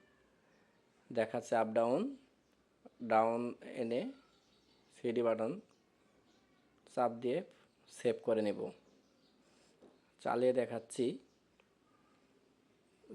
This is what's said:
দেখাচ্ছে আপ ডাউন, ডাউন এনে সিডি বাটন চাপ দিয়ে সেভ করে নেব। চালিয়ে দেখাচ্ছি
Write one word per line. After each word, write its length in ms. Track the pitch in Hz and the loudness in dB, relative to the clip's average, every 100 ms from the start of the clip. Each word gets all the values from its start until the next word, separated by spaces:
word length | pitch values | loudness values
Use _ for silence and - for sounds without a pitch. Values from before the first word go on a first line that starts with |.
| _ _ _ _ _ _ _ _ _ _ - | _ _ _ _ _ _ _ _ _ _ -6
দেখাচ্ছে 440 | 120 110 120 - 117 | -2 -2 -2 0 0
আপ 60 | 110 113 | 2 2
ডাউন, 220 | 117 147 269 269 _ _ _ _ _ _ - - 117 | 2 2 -2 -8 _ _ _ _ _ _ -20 -10 2
ডাউন 280 | 110 113 117 120 - - - | 4 4 2 -2 -6 -10 -6
এনে 180 | 113 120 247 - _ _ _ _ _ _ _ - | -2 -2 -4 -8 _ _ _ _ _ _ _ -8
সিডি 240 | 123 117 117 | -2 0 2
বাটন 260 | 110 113 196 - _ _ _ _ _ _ _ _ _ _ _ - | 2 -2 -6 -12 _ _ _ _ _ _ _ _ _ _ _ -8
চাপ 160 | - 120 117 | 0 0 0
দিয়ে 160 | 123 156 202 - _ _ - - | -2 -2 -4 -14 _ _ -20 -4
সেভ 180 | 120 113 - | -2 0 0
করে 160 | 110 107 | 2 0
নেব। 140 | 98 101 - _ _ _ _ _ _ _ _ _ _ - _ _ - | -2 -6 -10 _ _ _ _ _ _ _ _ _ _ -20 _ _ -8
চালিয়ে 300 | - 117 127 127 | -2 2 4 2
দেখাচ্ছি 440 | 117 117 - - 123 - - _ _ _ _ _ _ _ _ _ _ _ _ _ _ _ _ _ - | 0 -4 -6 -2 -2 -2 -10 _ _ _ _ _ _ _ _ _ _ _ _ _ _ _ _ _ -12